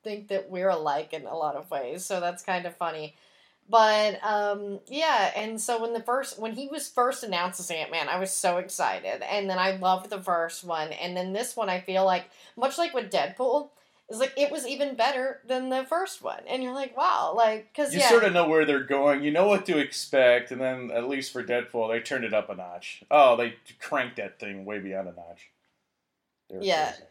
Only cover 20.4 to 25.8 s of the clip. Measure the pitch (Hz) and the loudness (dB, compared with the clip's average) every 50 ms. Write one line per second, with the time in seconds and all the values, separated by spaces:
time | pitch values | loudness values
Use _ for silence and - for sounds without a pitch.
20.4 | 123 - 131 123 131 131 127 127 123 117 117 117 120 131 139 139 135 - - 127 | 4 -4 -6 -4 -2 -2 -2 -4 -6 -4 -2 -2 -2 -2 -4 -4 -6 -6 -8 -8
21.4 | 113 110 120 120 117 - - 117 113 110 113 117 117 - 143 127 117 110 104 107 | -4 -2 -2 -2 -2 -2 -2 -2 0 0 0 -2 -2 -4 -4 -4 -2 0 0 0
22.4 | 101 - 101 92 90 90 87 87 - - - - - _ - 147 139 127 120 117 | 0 -2 -10 -10 -10 -12 -12 -12 -14 -14 -16 -16 -2 _ 6 8 8 8 8 4
23.4 | 120 113 117 - _ - - _ - - 151 139 123 120 - 120 101 95 - _ | 2 -4 -4 -10 _ -20 -20 _ -8 -4 -2 -2 -2 -4 -6 -8 -10 -10 -10 _
24.4 | 113 104 98 98 95 101 104 101 95 98 95 95 98 90 85 87 85 85 85 _ | -12 -10 -10 -10 -10 -8 -8 -8 -8 -6 -8 -8 -8 -8 -12 -16 -18 -18 -20 _
25.4 | - _ _ _ _ _ _ _ | -20 _ _ _ _ _ _ _